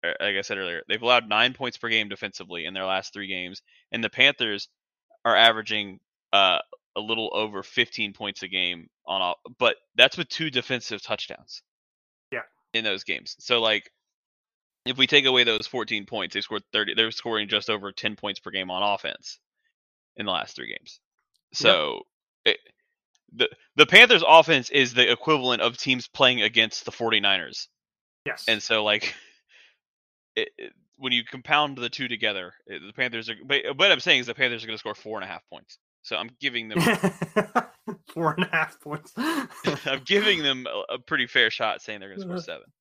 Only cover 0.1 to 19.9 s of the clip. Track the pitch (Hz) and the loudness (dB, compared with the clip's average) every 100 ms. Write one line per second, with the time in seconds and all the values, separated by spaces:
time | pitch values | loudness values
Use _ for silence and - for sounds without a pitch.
0.1 | - 101 98 101 101 92 85 - 107 113 | -4 -4 -4 -6 -6 -6 -8 -6 -4 2
1.1 | 123 113 104 123 131 127 - 117 113 104 | 2 2 0 0 0 -10 -8 -2 -2 -2
2.1 | 98 104 - 92 85 80 95 95 95 98 | -8 -10 -12 -12 -10 -8 -6 -2 -4 -4
3.1 | 104 98 92 90 92 _ _ _ 117 113 | -12 -8 -8 -8 -14 _ _ _ -6 -6
4.1 | - 131 143 117 101 - _ _ _ _ | 4 4 4 -4 -4 -8 _ _ _ _
5.1 | _ 117 104 113 110 107 107 101 95 _ | _ 2 6 6 4 -2 -4 -6 -10 _
6.1 | _ _ 101 95 87 - - _ - 107 | _ _ 4 4 4 -2 -18 _ -10 -6
7.1 | 113 110 - 107 101 92 - 117 - 107 | -4 -2 -2 -4 -6 -8 -2 -2 -2 -8
8.1 | 101 104 98 95 92 90 87 - _ - | -6 -10 -8 -8 -4 -4 -6 -14 _ -8
9.1 | 95 90 87 - 123 120 - _ - 131 | -4 -2 -4 -10 0 0 0 _ 4 4
10.1 | - 165 - 165 131 - 127 - 104 - | 4 -8 -6 -4 -4 -4 -6 -6 -10 -8
11.1 | 107 - - - - _ _ _ _ _ | -8 -8 -14 -16 -20 _ _ _ _ _
12.1 | _ _ 120 - _ _ 113 110 95 - | _ _ -12 -12 _ _ -4 -4 -6 -6
13.1 | 82 - - - 120 113 107 - _ _ | -8 -8 -16 -2 0 2 0 -2 _ _
14.1 | _ _ _ _ _ _ _ - 127 131 | _ _ _ _ _ _ _ -8 0 4
15.1 | 147 135 127 117 110 - 127 107 107 101 | 4 4 4 4 2 -2 -6 -4 -6 -6
16.1 | 113 90 98 98 104 - 107 104 - 113 | -8 -6 -6 -6 -8 -4 -4 -2 0 -2
17.1 | 113 - 110 101 104 101 107 98 95 107 | -2 -4 -4 -2 -4 -2 -4 -4 -8 -8
18.1 | 104 104 95 - 95 92 90 104 101 - | -6 -10 -10 -10 -8 -6 -2 0 -2 -4
19.1 | - - - _ _ _ _ _ | -10 -14 -18 _ _ _ _ _